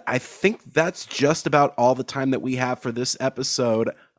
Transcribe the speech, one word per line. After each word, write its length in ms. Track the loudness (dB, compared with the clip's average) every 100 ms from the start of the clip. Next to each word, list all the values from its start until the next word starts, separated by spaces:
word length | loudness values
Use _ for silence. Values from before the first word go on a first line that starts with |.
| 0
I 100 | -4
think 560 | -4 -2 -2 -2 -2
that's 320 | 0 0 -2 -10
just 420 | 0 2 2 2
about 260 | 4 4 4
all 180 | 2 2
the 80 |
time 280 | -2 -4 -2
that 100 | 0
we 140 | -2 -2
have 220 | -2 -2
for 120 | -4
this 260 | -4 -4 -2
episode 680 | -4 -4 -6 0 2 2 0 -4 _